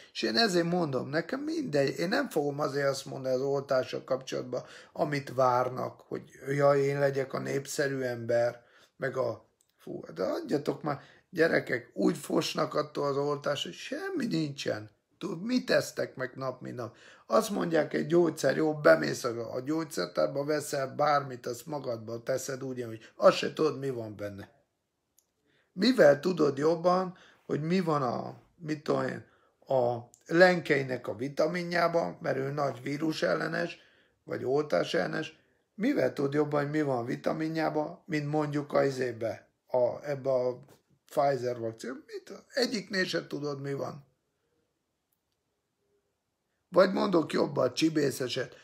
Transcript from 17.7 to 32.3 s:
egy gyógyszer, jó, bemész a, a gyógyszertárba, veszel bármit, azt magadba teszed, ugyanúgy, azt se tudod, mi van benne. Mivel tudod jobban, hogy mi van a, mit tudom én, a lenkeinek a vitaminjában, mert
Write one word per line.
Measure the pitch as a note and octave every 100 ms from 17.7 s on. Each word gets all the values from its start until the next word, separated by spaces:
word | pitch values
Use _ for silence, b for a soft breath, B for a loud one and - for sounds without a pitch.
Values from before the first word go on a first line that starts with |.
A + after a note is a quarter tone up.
| D#3+ D3
egy | D3+ D3+
gyógyszer, | E3+ E3+ D3+ C3+ D#3
jó, | D#3
bemész | D3 D#3 D#3+ C#3+ B2+
a, | B2+ A#2 A2+
a | B2+
gyógyszertárba, | C3 D#3+ D#3 - D#3+ - D3+ C#3
veszel | C#3+ D3+ D3 C#3+ C3+ B2
bármit, | D3 C#3+ C3+ B2 C3
azt | A#2+ -
magadba | D3 C3 A2+ A2 A#2
teszed, | A#2 C3 - C3
ugyanúgy, | C3+ B2+ A#2 A2+ - -
azt | F#3+ -
se | -
tudod, | - D#3 C3+
mi | C3+
van | A#2+ A2+ G2
benne. | G2+ G2 G2 _ _ _ _ _ _ _ _ _ _ _ _
Mivel | F#3 A3 B3+ D3+ C#3
tudod | F3+ E3+ D3 C3
jobban, | D3+ E3 F3 F3+ F#3 - B B -
hogy | D#3
mi | D#3 F#3+
van | E3 D3
a, | B2+ - B2 B2+ _ _
mit | D#3+ D3+
tudom | - C#3 C3
én, | A#2 A#2 b b b - C3
a | A#2+ A#2+ A#2 - -
lenkeinek | E3 F#3 F3 C#3 C#3+ C3+ B2 -
a | G#2
vitaminjában, | C3+ D3 D#3 F3+ F3 F3 E3+ E3 F3 E3
mert | D#3+